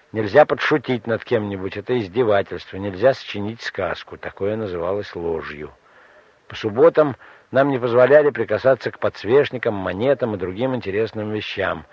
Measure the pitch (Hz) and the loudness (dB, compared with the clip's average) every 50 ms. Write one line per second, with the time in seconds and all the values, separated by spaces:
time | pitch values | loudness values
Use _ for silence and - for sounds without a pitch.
0 | _ _ - 107 110 104 104 139 151 - 147 127 - - 156 151 - - 127 113 | _ _ -6 -4 -4 2 4 6 6 6 4 0 0 0 0 0 0 -2 -4 -4
1 | - 117 113 104 - - 123 110 107 101 101 95 92 98 - 104 98 - 127 123 | -2 -4 -4 -4 -2 -2 -2 0 0 -2 -6 -6 -8 -8 -8 -8 -4 -2 -2 -2
2 | 104 90 90 120 127 107 101 98 98 - 92 82 - - - 95 98 101 92 90 | -2 -2 0 0 2 4 4 2 2 -2 -6 -12 -12 -12 -10 -8 -8 -8 -2 2
3 | 110 135 131 - - - - 104 101 104 113 120 - - - - 92 85 82 - | 4 4 4 2 -2 -10 -8 -8 -6 -8 -8 -8 -10 -8 -6 -4 -4 -4 -4 -6
4 | - - 85 80 - 85 - - 98 101 110 110 110 98 90 87 82 87 98 104 | -10 -14 -16 -14 -12 -14 -8 -6 -4 -4 -2 -4 -4 -6 -4 -4 -4 -2 -4 -4
5 | 107 - - 90 85 85 82 80 78 76 76 73 76 73 - _ _ _ _ _ | -6 -8 -10 -6 -4 -4 -4 -4 -6 -8 -12 -12 -14 -14 -16 _ _ _ _ _
6 | - _ _ _ _ _ _ _ _ - - - - 110 101 120 151 170 - 156 | -20 _ _ _ _ _ _ _ _ -18 -12 -8 -6 -4 2 4 6 6 6 4
7 | 151 143 123 - - - - - _ _ - 127 139 143 139 123 120 123 113 123 | 2 2 0 -6 -12 -20 -20 -20 _ _ 0 2 2 2 2 0 0 2 4 6
8 | 127 127 143 151 147 147 120 113 110 - 107 101 - 131 131 - - 117 - - | 6 8 8 6 6 6 2 2 0 -2 -2 0 2 2 2 2 0 -6 -6 -4
9 | - 104 - - - 98 123 143 131 - 131 120 - 117 107 98 92 90 90 95 | -4 -4 -4 -4 -2 2 4 4 4 2 -2 -4 -4 -4 -4 -2 -4 -4 -2 0
10 | 117 139 139 127 127 117 104 92 92 90 92 101 127 131 127 120 101 98 95 104 | 0 0 0 0 0 -4 -4 -4 -6 -6 -4 -4 -4 -4 -4 -4 -4 -4 -2 -2
11 | 113 104 - 113 107 107 107 107 101 - - 101 92 87 85 80 78 - | -2 -2 -4 -6 -6 -6 -6 -6 -6 -8 -6 -4 -4 -4 -4 -6 -8 -14